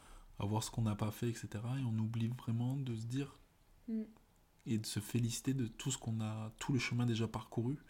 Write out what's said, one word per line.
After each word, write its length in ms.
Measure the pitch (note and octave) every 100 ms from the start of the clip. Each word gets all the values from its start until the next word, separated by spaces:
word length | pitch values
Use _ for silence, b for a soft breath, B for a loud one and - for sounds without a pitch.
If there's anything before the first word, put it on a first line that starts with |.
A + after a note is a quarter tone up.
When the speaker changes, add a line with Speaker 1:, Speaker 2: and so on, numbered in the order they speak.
| B B B -
Speaker 1:
à 60 | G2+
voir 160 | G#2+
ce 60 | -
qu'on 120 | A#2+
n'a 140 | A2 G2+
pas 140 | G#2+
fait, 180 | - A#2+
et 40 |
cetera. 440 | A#2 G#2 G#2 A#2+ C3+
Et 40 |
on 120 | B2 A2
oublie 300 | A2 A#2 A2+
vraiment 480 | B2+ - A#2 B2 C#3
de 200 | B2+ A2+
se 80 | A#2
dire 300 | C3+ C#3 - - - - - -
Speaker 2:
Mm. 140 | A3 G#3+ - - - _ - -
Speaker 1:
et 120 | A2
de 80 | -
se 140 | A2
féliciter 520 | - A#2+ A#2 - C3+
de 120 | C3 A2
tout 240 | - C#3
ce 80 | -
qu'on 220 | A#2 A2
a, 320 | A2 A2 A2 -
tout 140 | -
le 60 | B2+
chemin 280 | - A#2+ A#2+
déjà 200 | A2 A2+
parcouru. 480 | A2+ - B2 A#2+ D3+